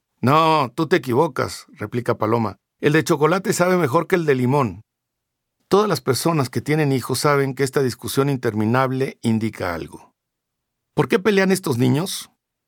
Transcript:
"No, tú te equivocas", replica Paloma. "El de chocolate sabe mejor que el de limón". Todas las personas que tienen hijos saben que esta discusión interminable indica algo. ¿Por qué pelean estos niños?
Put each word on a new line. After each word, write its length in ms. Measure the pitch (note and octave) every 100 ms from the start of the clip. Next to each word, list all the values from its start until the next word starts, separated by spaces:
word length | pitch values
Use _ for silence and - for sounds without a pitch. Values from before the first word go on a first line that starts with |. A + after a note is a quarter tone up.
| _ _
"No, 500 | A#2+ D#3 D#3+ D#3 B2+
tú 140 | - D#3+
te 80 | F3
equivocas", 720 | C3 A#2+ E3 B2+ A2 - -
replica 440 | - G#2 A#2+ A#2 A2+
Paloma. 400 | A2 A#2 A2 - _ _
"El 140 | D3+
de 100 | D#3
chocolate 480 | D3+ D3+ D#3 F#3 G#3
sabe 260 | - F3+ F#3
mejor 300 | D3 D#3 D#3+
que 80 | F3+
el 100 | D#3
de 100 | C3
limón". 460 | B2 C#3+ A#2+ F#2 - _ _ _ _ _ _ _ _
Todas 220 | G3 G#3
las 120 | D#3
personas 480 | - B2 E3 D#3+ B2
que 120 | A#2+
tienen 300 | B2 D3+ D3
hijos 280 | C3+ - C3
saben 360 | D3+ C#3+ C#3 C3
que 80 |
esta 180 | C#3 D3
discusión 480 | C3 - A#2 C3+ C#3
interminable 920 | C3+ B2 G#2 G#2+ B2+ C3 C3 C3+ -
indica 520 | A#2 A2 A2 - F#2+
algo. 400 | E2 D#2 - - _ _ _ _ _ _ _ _
¿Por 160 | - C#3
qué 100 | A3+
pelean 320 | G#3 G3 F#3+
estos 260 | F#3+ E3 A#2+
niños? 540 | B2+ C3+ F#3+ - - _ _ _